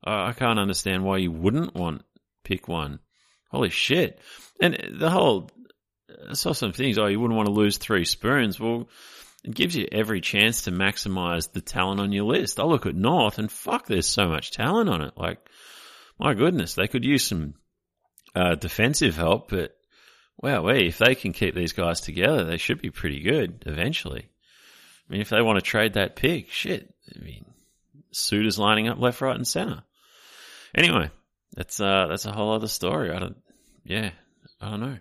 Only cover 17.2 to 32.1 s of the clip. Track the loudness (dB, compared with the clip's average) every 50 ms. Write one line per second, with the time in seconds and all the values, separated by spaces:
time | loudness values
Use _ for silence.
17.2 | 2 0 -2 -4 -4 -6 -10 _ _ _ _ _ _ _ _ _ _ _ _ _
18.2 | _ _ _ 0 2 2 0 0 -2 -8 -2 0 0 2 2 2 2 0 0 2
19.2 | 2 2 2 2 0 -4 -4 -4 -4 -4 _ _ _ _ _ _ _ -20 _ _
20.2 | _ _ _ -6 -4 -2 0 0 2 2 4 4 4 2 2 4 4 4 4 2
21.2 | -2 -6 -4 -2 -2 -2 0 0 -2 -2 -2 -2 0 0 0 -2 -4 -8 -2 2
22.2 | 2 4 4 2 0 0 -4 -4 -2 -2 -4 -4 -4 -10 -10 -6 -6 -6 -6 -2
23.2 | 0 0 2 2 0 -2 -4 -10 -10 -8 -4 -4 -4 -2 -4 -4 -6 -8 -10 -12
24.2 | -12 _ _ _ _ _ _ _ _ -20 -20 -20 -20 -20 -20 _ _ _ -6 -6
25.2 | -4 2 4 4 6 6 4 4 2 2 2 2 2 2 2 2 0 0 -2 0
26.2 | 0 0 0 0 -6 -8 -8 -6 -4 -4 -4 -6 -6 -14 _ _ _ -20 -20 -18
27.2 | -16 -16 -16 -18 -18 -20 -20 _ _ _ _ _ _ _ _ -20 -20 _ -8 -6
28.2 | -2 0 2 2 2 2 2 2 4 4 4 4 2 0 -2 2 0 0 0 0
29.2 | -2 -2 -2 -2 -4 -4 -2 -2 -4 -4 -6 -10 -14 _ _ _ _ _ _ _
30.2 | -20 -20 -20 -20 -20 -20 -20 -20 -20 -6 0 2 4 4 4 2 0 0 -6 -16
31.2 | _ _ _ _ _ _ -12 -12 -12 -10 -6 -2 0 2 4 4 4 2